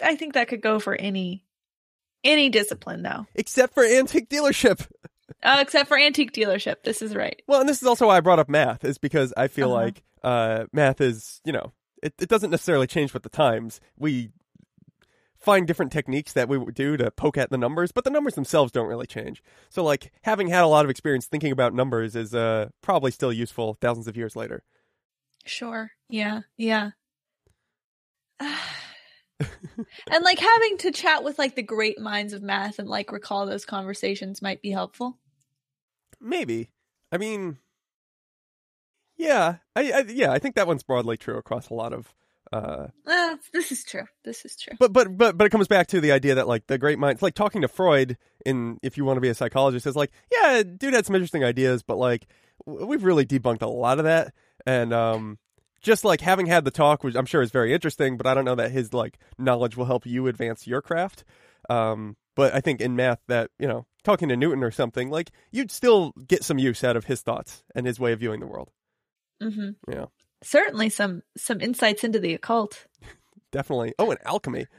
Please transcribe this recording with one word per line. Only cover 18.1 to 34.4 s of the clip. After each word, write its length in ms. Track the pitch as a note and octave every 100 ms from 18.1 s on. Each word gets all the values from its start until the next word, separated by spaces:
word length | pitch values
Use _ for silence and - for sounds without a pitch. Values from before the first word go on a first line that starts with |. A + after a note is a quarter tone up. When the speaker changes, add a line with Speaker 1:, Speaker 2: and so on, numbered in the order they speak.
Speaker 2:
numbers 240 | D4 C#4+
themselves 380 | - C#3 D#3+ C3
don't 160 | B2+ A2+
really 180 | A#2 A#2+
change. 360 | A2 B2 - _ _ _
So, 160 | -
like, 260 | E3 C#3+ - _
having 260 | - G#3+ F#3
had 160 | F3+
a 20 | E3+
lot 200 | D3+ D3
of 40 |
experience 360 | C3 D#3 C3+ -
thinking 260 | D3+ D3+
about 220 | C3 B2
numbers 420 | A#2 C3 A#2+ A2+ A2+
is, 180 | G#2+
uh, 360 | A#2 A2+ A2 G#2 _
probably 300 | - F3+ C3+
still 220 | - C3
useful 440 | A2+ A#2 - A2 G#2+
thousands 280 | A#2+ A#2 A2+
of 80 | A2
years 180 | A2+
later. 300 | A2+ A2+ A#2 _ _ _ _ _ _ _ _
Speaker 1:
Sure. 480 | - - A#3 A3+ A3 _ -
Yeah. 320 | A3 G#3 G#3+ - -
Yeah. 360 | A3+ A3 G#3 - _ _ _ _ _ _ _ _ _ _ _ _ _ -
<sighs> 0 |
Speaker 2:
<laughs> 160 | C#4+ D4 - - - - _ _ _ - C#3+ - E3 - A3+ - -
Speaker 1:
And, 140 | D#4+
like, 140 | F4+ F4+
having 400 | F4 A4+ A4+ F#4+
to 120 | F4+
chat 320 | C#4+ F4 D#4
with, 160 | C#4+ D4
like, 160 | C4+
the 80 | C4
great 380 | G#3 A3 G#3+ G#3
minds 320 | G#3+ G#3 G#3
of 100 | G3+
math 360 | G3+ G3 G3+ G#3
and, 100 | G3+
like, 240 | G#3 G3+
recall 320 | G#3 - G3+
those 220 | G3+ G3 -
conversations 720 | G3+ F#3+ G3 G3 G3 F#3+ G3